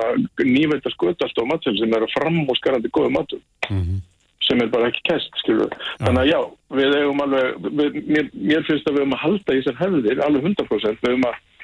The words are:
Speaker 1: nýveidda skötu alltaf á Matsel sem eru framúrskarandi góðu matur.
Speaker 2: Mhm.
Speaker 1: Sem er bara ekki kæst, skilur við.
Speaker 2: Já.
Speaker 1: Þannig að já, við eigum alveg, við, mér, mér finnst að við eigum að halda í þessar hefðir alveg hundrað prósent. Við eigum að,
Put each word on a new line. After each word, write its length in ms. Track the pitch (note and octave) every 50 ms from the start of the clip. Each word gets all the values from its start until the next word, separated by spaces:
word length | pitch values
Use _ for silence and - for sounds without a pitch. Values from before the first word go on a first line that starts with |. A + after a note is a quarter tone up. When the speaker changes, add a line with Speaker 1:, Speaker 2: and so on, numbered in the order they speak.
| A2+ A#2 B2 C3+ - - - - -
Speaker 1:
nýveidda 480 | C3 B2 C3+ D#3 D3+ D3+ C#3+ - - -
skötu 320 | - - F3 F3+ - F3+
alltaf 160 | - - -
á 80 | A#2 B2+
Matsel 220 | D#3+ D#3+ - C#3 G#2
sem 200 | G#2+ A2+ A2 A2+ A2
eru 120 | A2 G#2+
framúrskarandi 800 | - C3+ C#3 D#3+ E3 E3+ D3+ C3 B2 - - C#3 C3+ A#2+ A2+ - -
góðu 180 | D#3 C#3+ A#2+
matur. 300 | C3 - - - - - - _ _ - -
Speaker 2:
Mhm. 340 | - G#2+ G2 F2+ E2+ F#2 F#2+ F2+ - _ _ _ _ _ -
Speaker 1:
Sem 200 | - - C3+ B2 A#2+
er 60 | A2
bara 160 | B2+ A#2 A#2+ B2
ekki 140 | A#2 - -
kæst, 300 | - E3+ C#3+ - - -
skilur 300 | - - - A2+ G#2+ G#2
við. 80 | G#2 -
Speaker 2:
Já. 320 | - - - - - -
Speaker 1:
Þannig 160 | C3 B2 B2+
að 80 | C3 D3
já, 80 | D#3+ C#3+ A#2+ - - - _ -
við 240 | D3 C3+ C3+ C#3 C#3+
eigum 280 | C#3+ C#3+ C#3+ C#3 C#3+ C#3+
alveg, 340 | C#3 C3+ C3+ B2+ B2+ - - - C3
við, 300 | D3 D3 D3 D3 B2+ D3+ D3+
mér, 260 | - D#3 D3+ D3 - - -
mér 220 | - - D3+ D#3+ D3+
finnst 220 | - D#3 C#3+ - D#3
að 60 | C#3
við 60 | C#3+
eigum 140 | C#3 C#3 C3 A#2+
að 60 | -
halda 300 | D#3 G#3 G3 - - C#3 C3
í 0 |
þessar 240 | B2+ C#3+ A#2+ A#2+
hefðir 400 | F3 G3 F#3 D3 A#2 G#2 B2+ C#3 C#3+
alveg 220 | D3 D3 C3+ C3
hundrað 240 | F3+ G#3 - C3 -
prósent. 320 | A#2 G#2 G#2+ G#2+ A2 -
Við 100 | - B2
eigum 140 | B2 B2+ B2+ A#2+
að, 140 | A2 - _ _ _ -